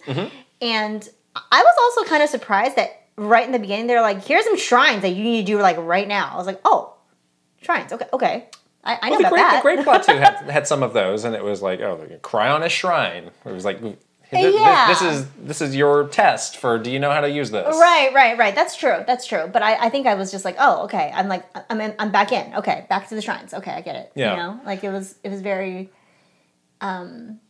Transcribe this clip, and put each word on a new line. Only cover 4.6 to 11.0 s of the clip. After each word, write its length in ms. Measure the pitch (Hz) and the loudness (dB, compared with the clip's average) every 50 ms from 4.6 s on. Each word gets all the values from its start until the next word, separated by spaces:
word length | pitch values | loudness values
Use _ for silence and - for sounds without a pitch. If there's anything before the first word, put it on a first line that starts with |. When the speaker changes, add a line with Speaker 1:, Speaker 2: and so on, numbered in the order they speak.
| - - 247 240 285 302 233 196 | 0 2 4 4 6 4 2 2
Speaker 2:
that 80 | 196 185 | -2 -2
you 120 | 180 196 214 | -2 -2 -2
need 220 | 233 233 226 190 | -2 -2 0 0
to 60 | 190 214 | 0 0
do, 60 | 202 | 4
like, 180 | 202 185 165 170 | 4 4 2 2
right 280 | 165 165 175 196 202 202 | -2 -2 -2 -2 0 -2
now." 240 | 208 196 151 - - | -4 -4 -4 -4 -6
I 40 | 175 | -8
was 80 | 180 196 | -8 -8
like, 120 | 196 - - | -10 -2 2
"Oh, 280 | 453 403 - - - - _ _ _ _ _ _ _ _ _ _ _ _ _ | 2 2 2 0 -6 -16 _ _ _ _ _ _ _ _ _ _ _ _ _
shrines. 300 | - - - 196 - - - | -4 -4 -4 -4 -4 -8 -10
Okay, 120 | 233 240 - - | -10 -8 -6 -4
okay." 320 | 262 247 170 170 240 - - - _ _ _ _ _ - | -2 0 -2 -2 -4 -10 -14 -20 _ _ _ _ _ -6
I, 140 | 214 233 - | -6 -6 -4
I 80 | - 247 | -2 -2
Speaker 1:
Well, 20 | |
Speaker 2:
know 60 | 339 392 | 0 0
Speaker 1:
the 100 | - - | 2 2
Speaker 2:
about 20 | |
Speaker 1:
Great, 100 | - - | 4 4
Speaker 2:
that. 140 | 330 - - | 4 4 4
Speaker 1:
the 60 | 262 | 4
Great 220 | - 277 247 262 277 | 4 2 2 2 4
Plateau 340 | 294 240 - - - - 139 | 4 4 4 6 4 2 6
Speaker 2:
<laughs> 20 | |
Speaker 1:
had, 300 | 139 - - - 147 143 | 6 4 4 4 -8 -2
had 180 | 143 151 143 - | -2 -2 0 0
some 160 | 151 139 127 | 0 0 0
of 100 | 113 113 | 0 2
those, 300 | 110 | 0